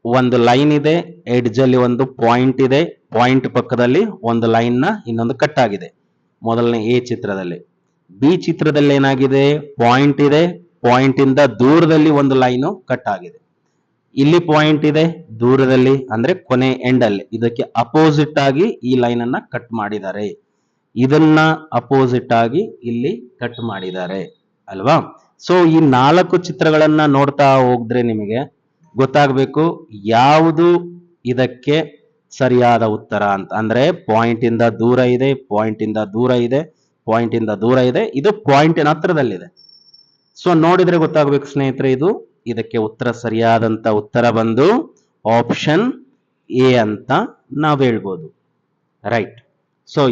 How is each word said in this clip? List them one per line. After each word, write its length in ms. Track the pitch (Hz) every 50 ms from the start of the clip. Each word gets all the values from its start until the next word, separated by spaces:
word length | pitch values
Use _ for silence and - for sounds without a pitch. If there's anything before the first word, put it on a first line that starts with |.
| -
ಒಂದು 320 | 117 123 131 127 123 127 120 117 120
ಲೈನ್ 240 | 123 139 147 151 147 147
ಇದೆ, 160 | 143 151 165 170 - - - - _ 113 123
ಎಡ್ಜ್ 220 | 123 120 117 107 131 135
ಅಲ್ಲಿ 140 | 127 127 123 123
ಒಂದು 180 | 120 120 120 131 131 - -
ಪಾಯಿಂಟ್ 380 | 117 113 120 123 127 131 127 131 135
ಇದೆ, 140 | 127 135 147 170 - - _ _ _ -
ಪಾಯಿಂಟ್ 320 | 113 120 127 131 131 127 117 -
ಪಕ್ಕದಲ್ಲಿ 460 | 123 117 - 123 117 120 120 135 185 226 214 170 - 110 117
ಒಂದು 160 | 117 117 117 113 113
ಲೈನ್ 220 | 113 117 120 120 123 151
ನ 40 | 202 220 208 - 120
ಇನ್ನೊಂದು 240 | 113 113 117 120 120 -
ಕಟ್ 160 | 151 147 - 139 120
ಆಗಿದೆ 240 | 107 98 87 87 - - _ _ _ _ _ _ _ _ _
ಮೊದಲನೇ 380 | 110 113 117 120 120 117 120 113 107 120
ಎ 40 | 123 120 123 -
ಚಿತ್ರದಲ್ಲಿ. 480 | 117 - - 101 98 95 92 87 85 87 - _ _ _ _ _ _ _ _ _ 92 104
ಬಿ 100 | 131 156 185 180 -
ಚಿತ್ರದಲ್ಲಿ 460 | 165 156 - - 156 143 147 147 143 139 139
ಏನಾಗಿದೆ, 460 | 139 135 135 131 135 127 135 139 139 143 147 151 147 - - -
ಪಾಯಿಂಟ್ 380 | 117 117 123 139 143 143 139 143 147 139
ಇದೆ, 140 | 147 156 170 175 170 - - _ _ _ -
ಪಾಯಿಂಟ್ 340 | 120 123 127 135 135 127 139 135
ಇಂದ 140 | 135 131 143 147 127 104 104
ದೂರದಲ್ಲಿ 480 | 123 139 156 170 170 156 160 151 151 156 147 143
ಒಂದು 140 | 139 131 135 123 131
ಲೈನ್ 240 | 127 123 127 143 185 208 - _ -
ಕಟ್ 180 | 123 - - 107 101
ಆಗಿದೆ. 240 | 87 90 85 - _ _ _ _ _ _ _ _ _ _ _ _ _ _ _ -
ಇಲ್ಲಿ 240 | 131 139 151 170 170 170 156
ಪಾಯಿಂಟ್ 320 | 151 151 151 151 151 147 147 151
ಇದೆ 140 | 147 156 165 165 165 - - - 113 110
ದೂರದಲ್ಲಿ, 540 | 120 123 135 135 131 127 131 131 127 131 139 127 127 - 110
ಅಂದ್ರೆ 180 | 113 120 156 185 185 - -
ಕೊನೆ 220 | 131 127 131 131 131 131 - 123
ಎಂಡ್ 140 | 131 123 123 104
ಅಲ್ಲಿ, 160 | 101 95 - - 113 110
ಇದಕ್ಕೆ 260 | 117 117 - - - - - 113
ಅಪೋಸಿಟ್ 560 | 117 - - 156 160 156 147 151 147 151 151 143 139
ಆಗಿ 200 | 139 131 151 202 233 - - 117 123
ಈ 40 | 131 127 120
ಲೈನ್ 180 | 120 120 120 117
ಅನ್ನ 120 | 123 139 139 - _
ಕಟ್ 180 | - 117 117 _ 113 110
ಮಾಡಿದ್ದಾರೆ. 460 | 104 101 104 101 95 95 92 104 104 95 - - _ _ _ _ _ _ _ _ _ _ _
ಇದನ್ನ 420 | 117 131 131 151 156 160 156 156 156 156 160 156 - - -
ಅಪೋಸಿಟ್ 600 | - 120 - - 139 135 131 120 127 123 - -
ಆಗಿ 280 | 117 117 117 117 135 185 220 - - -
ಇಲ್ಲಿ 540 | - 120 117 117 127 170 233 233 - - _ _
ಕಟ್ 200 | 120 117 - 117
ಮಾಡಿದ್ದಾರೆ 600 | 117 110 98 95 92 92 90 92 90 87 95 95 87 - - _ _ _ _ _ _ 101
ಅಲ್ವಾ? 280 | 95 92 98 135 165 147 - - - _ _ _ _ _
So 240 | - - 180 180 175 160
ಈ 120 | 160 160
ನಾಲ್ಕು 560 | 160 139 127 123 131 147 165 185 185 180 190
ಚಿತ್ರಗಳನ್ನ 680 | 175 - - 151 - 165 160 156 151 156 156 151 156 151
ನೋಡ್ತಾ 500 | 147 139 139 143 143 143 - 139 135 135
ಹೋದ್ರೆ 460 | 135 127 123 123 117 117 110 - 123
ನಿಮಗೆ 380 | 120 117 107 107 104 101 113 127 147 - _ _ _ _ _ _ _ _ -
ಗೊತ್ತಾಗ್ಬೇಕು 920 | 113 131 131 143 147 143 135 127 135 135 131 - 151 160 170 - - - _ 107 104 98
ಯಾವುದು 960 | 110 113 117 131 143 151 160 165 165 156 160 175 175 175 175 - - - - - _ _ _ -
ಇದಕ್ಕೆ 520 | 123 123 127 127 127 127 - - 147 147 160 151 - - _ _ _ _ _ _ _
ಸರಿಯಾದ 520 | - - 131 123 123 123 120 120 117 113
ಉತ್ತರ 400 | 117 107 107 104 - - 110 101
ಅಂತ. 300 | 104 101 98 98 90 -
ಅಂದ್ರೆ 400 | 90 107 110 110 113 120 143 175
ಪಾಯಿಂಟ್ 520 | 170 170 - 110 110 113 117 120 117 113 127
ಇಂದ 180 | 113 113 113
ದೂರ 360 | 117 117 104 113 113 123 123 127
ಇದೆ, 360 | 127 123 123 123 135 139 131
ಪಾಯಿಂಟ್ 480 | 135 - - 104 104 110 110 104 107
ಇಂದ 140 | 107 107 104
ದೂರ 340 | 110 107 95 104 113 123 127
ಇದೆ, 300 | 123 120 120 117 131 147 165 160 _ _ _ _ _ _ _
ಪಾಯಿಂಟ್ 280 | 113 110 117 117 110 113
ಇಂದ 160 | 113 110 107
ದೂರ 280 | 104 95 110 120 131 131
ಇದೆ, 340 | 127 123 123 190 226 220 -
ಇದು 180 | 139 151 208
ಪಾಯಿಂಟಿನ 560 | 208 208 - 147 135 139 156 160 165 165 143 147
ಹತ್ರದಲ್ಲಿದೆ. 600 | 160 160 - 180 170 151 127 117 95 - - - _ _ _ _ _ _ _ _ _ _ _ _ _ _ _ _ _
So 180 | - - 180 170
ನೋಡಿದ್ರೆ 420 | 156 165 170 180 185 180 165 175
ಗೊತ್ತಾಗ್ಬೇಕು 500 | 165 160 165 165 151 143 143 143 139 139
ಸ್ನೇಹಿತರೆ, 460 | - - 143 135 135 131 139 135 131
ಇದು 380 | 131 131 156 196 240 - - _ _ _ _
ಇದಕ್ಕೆ 320 | 117 113 113 110 - 120 113
ಉತ್ತರ, 320 | 107 107 - - 123 120
ಸರಿಯಾದಂತ 760 | 117 117 120 113 110 113 117 113 113 113 113 113 113 110 113 113
ಉತ್ತರ 420 | 107 104 - - - 120 120 120
ಬಂದು 360 | 107 113 113 113 110 123 147 196 240 311 - - _ _ _ _ _ _ -
ಆಪ್ಷನ್ 680 | 107 113 120 123 - 165 - - 151 156 190 240 262 - - - _ _ _ _ _ _ _ _ -
ಎ 260 | 104 127 131 131 123
ಅಂತ 340 | 120 107 107 107 98 - 123 135 185 240 - - _ _ _
ನಾವ್ 300 | 131 139 156 151 147 135
ಹೇಳ್ಬೋದು. 520 | 135 123 113 101 95 98 92 85 80 - _ _ _ _ _ _ _ _ _ _ _ _ _ _ -
ರೈಟ್. 460 | 104 120 113 95 - - - _ _ _ _ _ _ _ _ _ -
So, 80 | - 151 139 127